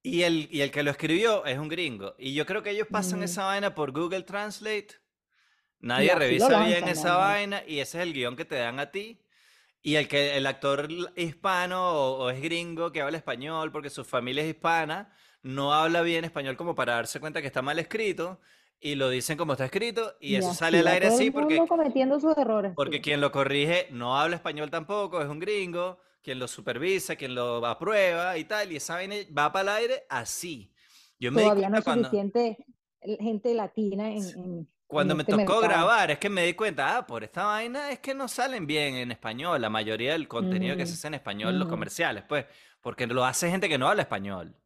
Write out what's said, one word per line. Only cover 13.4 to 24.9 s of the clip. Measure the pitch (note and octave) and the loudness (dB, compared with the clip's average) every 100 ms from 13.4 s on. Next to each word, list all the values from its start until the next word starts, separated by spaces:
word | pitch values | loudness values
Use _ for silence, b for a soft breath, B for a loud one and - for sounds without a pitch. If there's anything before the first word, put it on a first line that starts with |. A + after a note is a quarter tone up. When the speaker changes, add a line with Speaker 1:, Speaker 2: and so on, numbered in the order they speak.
| C#3+ D#3+ D#3 | -4 -4 -4
Speaker 1:
porque | D3+ C#3+ | -6 -8
su | - | -12
familia | B2+ B2+ B2 C3+ | -4 -2 -2 -2
es | D#3 | -4
hispana, | D#3 E3 E3 D#3 E3+ G#3+ b b b | -2 2 2 0 -4 -8 b b b
no | C3 C3+ C#3 | -8 -2 2
habla | D3+ D#3+ E3+ | 4 4 4
bien | E3+ E3 | 2 0
español | E3 D#3 C3+ B2+ | -2 -6 -6 -4
como | E3+ | -4
para | D#3+ B2 | 0 2
darse | A#2 A2 C#3 | 0 -2 -6
cuenta | D#3 D#3 | -6 -6
que | C#3 | -4
está | C3 | -2
mal | C3 D#3+ | -2 -2
escrito | D#3 A3 G#3+ D#3 E3+ F#3 b b b _ | -2 -2 -2 -2 -6 -8 b b b _
y | D3 | -6
lo | C#3 C3 | 0 0
dicen | B2+ B2 D#3 | 0 -2 -2
como | E3 | -2
está | C3 | 0
escrito | C3 G3 A#3 A3+ A3 - | -2 -2 -2 -2 -6 -8
y | - | -2
Speaker 2:
Y | |
Speaker 1:
eso | G3 F3+ | 0 0
sale | E3+ E3 E3+ | 0 4 6
Speaker 2:
así | |
Speaker 1:
al | E3+ | 6
Speaker 2:
va | |
Speaker 1:
aire | F3+ | 6
Speaker 2:
todo | F#3+ | 6
Speaker 1:
así | A#3+ C4 | 6 4
Speaker 2:
el | |
Speaker 1:
porque, | C#4+ D4+ D#4+ | 2 2 4
Speaker 2:
mundo | |
cometiendo | E4 E4+ D4 C4 C4 C#4+ | 4 2 2 2 2 4
sus | D#4 D4+ | 4 2
errores, | A#3+ G#3+ G3 | 2 2 0
Speaker 1:
porque | E3 C#3 D3 | -2 -2 -2
Speaker 2:
sí. | |
Speaker 1:
quien | - D3 | 0 2
lo | C#3+ | 2
corrige | C#3 C3+ C#3+ D3 F3 F3+ | 2 2 2 4 2 0
no | B2 A#2+ C3+ | -6 0 2
habla | D#3+ E3+ | 2 0
español | E3+ D3+ D3+ | -6 -6 -4
tampoco, | E3 D#3 | -6 -4